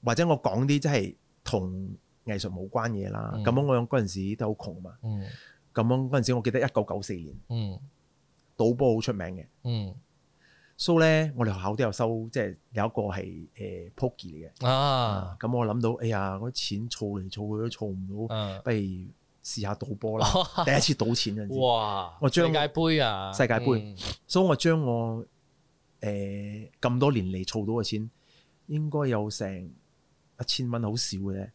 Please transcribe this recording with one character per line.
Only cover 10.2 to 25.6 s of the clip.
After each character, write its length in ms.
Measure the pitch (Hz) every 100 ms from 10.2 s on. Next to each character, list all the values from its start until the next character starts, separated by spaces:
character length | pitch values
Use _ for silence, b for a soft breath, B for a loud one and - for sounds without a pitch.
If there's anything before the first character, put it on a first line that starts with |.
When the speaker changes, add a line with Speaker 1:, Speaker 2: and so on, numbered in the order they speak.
| _ b b b b -
Speaker 1:
So 220 | - 170
呢， 320 | 160 156 156 127
我 100 | 113
哋 80 | 95
學 60 |
校 140 | 92 107
都 80 |
有 80 | 120
收， 380 | 101 117 113 113
即 80 | 131
係 160 | 104 87 _
有 120 | 113 110
一 40 |
個 120 | 113
係， 440 | 104 92 92 82 82 -
誒， 360 | 95 90 87 -
Pokie 360 | 123 - 92
嚟 160 | 76 80 -
嘅。 80 | 127
Speaker 2:
啊。 40 |
Speaker 1:
啊， 640 | 131 143 131 117 98 92 92
咁 160 | 117 123
我 80 | 113
諗 160 | 110
到， 100 | 113 120
哎 60 | 113
呀， 280 | 104 95 98
嗰 140 | 120
啲 20 |
錢 380 | 127 - 101 117
儲 300 | - 104 101
嚟 100 | 95
儲 380 | 101 104 107 117
去 80 | -
都 80 | 107
儲 20 |
唔 400 | 95 95 101 113
到， 80 | 113
Speaker 2:
啊。 260 | 101 95
Speaker 1:
不 60 | 123
如 40 | 110
試 840 | 98 92 92 - _ _ - -
下 120 | 101 104
賭 200 | - 101
波 240 | 113 110
啦。 80 | - - -
Speaker 2:
<laughs> 200 | - 156
Speaker 1:
第 60 |
一 80 | 139
次 140 | -
賭 220 | 143 110 117
錢 200 | 110 104
嗰 120 | 104
陣 60 |
時。 60 | 131
Speaker 2:
哇， 580 | 127 117 107 98 87 87
Speaker 1:
我 80 | 139
將 160 | 175 170
Speaker 2:
世 40 |
界 60 | 156 147
盃 360 | 160 165 156
啊。 280 | 120 98 95
Speaker 1:
世 140 | 98 123
界 60 | 113
盃。 240 | 123 117
Speaker 2:
嗯。 140 | 104 95 B B _
Speaker 1:
So 140 | 180
我 140 | 190 143
將 260 | 170 160
我， 420 | 139 117 117 113 - _ _ _